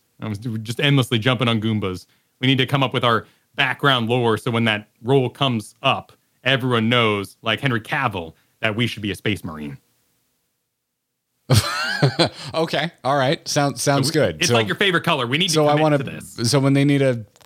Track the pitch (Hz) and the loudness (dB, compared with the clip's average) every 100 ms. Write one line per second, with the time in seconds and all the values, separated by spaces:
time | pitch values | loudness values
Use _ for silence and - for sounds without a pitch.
0 | _ _ 110 98 120 110 110 123 147 139 | _ _ -10 -8 -8 -8 -8 0 4 4
1 | 123 117 127 123 120 113 110 107 98 92 | 4 2 2 2 0 0 0 0 -2 -4
2 | - _ _ _ 127 131 127 139 131 131 | -10 _ _ _ 0 2 2 0 0 0
3 | 123 110 - _ _ - 135 127 143 127 | 2 0 -2 _ _ -4 -2 0 2 2
4 | 113 123 117 107 - 113 117 104 - _ | 2 0 2 0 -2 0 0 0 -4 _
5 | 117 139 123 - 139 117 - - 139 101 | 0 0 0 -2 -2 -2 -6 -4 -2 -2
6 | - _ _ _ 123 131 127 117 110 123 | -6 _ _ _ -2 0 0 0 2 2
7 | 113 104 98 - 113 107 139 117 - 151 | 2 0 -4 -8 -4 -4 -4 -6 -4 -4
8 | 131 98 82 - _ _ 113 107 117 - | -4 -4 -10 -16 _ _ -4 -2 -4 -4
9 | 101 92 110 95 90 78 73 69 _ _ | -6 -6 -4 -6 -8 -12 -12 -14 _ _
10 | _ _ _ _ _ _ _ _ _ _ | _ _ _ _ _ _ _ _ _ _
11 | _ _ _ _ - 131 - - - - | _ _ _ _ 0 0 2 -4 -4 -2
12 | 139 - 143 - 139 160 165 156 160 - | -2 0 -2 -2 -8 -4 -2 -2 -4 -6
13 | 123 143 131 165 - 151 143 123 - 139 | -2 0 0 -2 -4 -2 -2 -2 0 0
14 | 147 151 107 78 - 117 107 - 202 170 | 0 0 0 0 0 2 0 0 0 0
15 | - 156 120 143 185 156 147 147 156 143 | 0 -2 -2 -2 0 2 4 4 4 2
16 | 123 78 - - 117 143 135 139 143 143 | -2 -10 -14 -6 0 2 2 4 4 4
17 | 135 120 107 _ | 2 0 -6 _